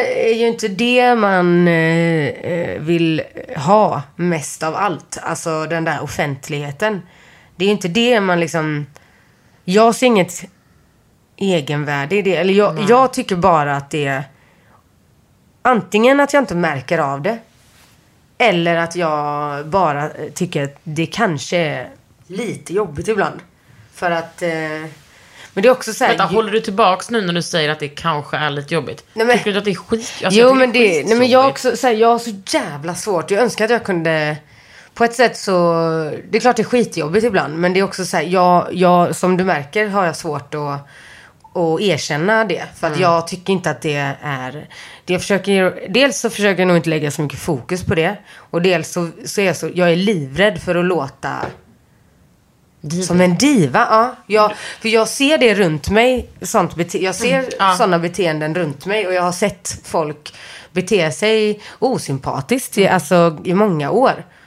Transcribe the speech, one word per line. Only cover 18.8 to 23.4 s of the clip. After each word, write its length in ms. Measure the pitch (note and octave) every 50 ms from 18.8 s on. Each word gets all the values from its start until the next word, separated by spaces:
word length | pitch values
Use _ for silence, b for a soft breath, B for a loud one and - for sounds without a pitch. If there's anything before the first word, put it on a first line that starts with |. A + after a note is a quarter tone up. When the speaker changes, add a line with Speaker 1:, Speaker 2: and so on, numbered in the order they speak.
| E3+ E3 E3
Speaker 1:
jag 720 | F3 F3 D#3+ D3+ D3 D3 D3 D3 D3 D3 D3 C#3+ C#3+ D3+
bara, 440 | D#3 D#3+ G3 F3+ D#3 C#3+ C#3+ D3 D#3
eh, 200 | - - D3+ - -
tycker 300 | - F#3 E3+ - D3+ C#3
att 120 | C#3 C#3+ -
det 240 | _ D#3+ D3+ D3+ E3
kanske 500 | D3+ - G3 A#3 G3 D#3+ C3 - - F#3
är 320 | F3 E3 D3 C#3 C3 B2+ - C#4 - _ _ _ _ _
lite 460 | - F3+ G#3 A#3+ G3 C#3+ C3+ - -
jobbigt 360 | E3 G3+ G#3+ E3 C#3+ D#3 F3 G3+
ibland. 320 | A3 G3 F3 D3 - -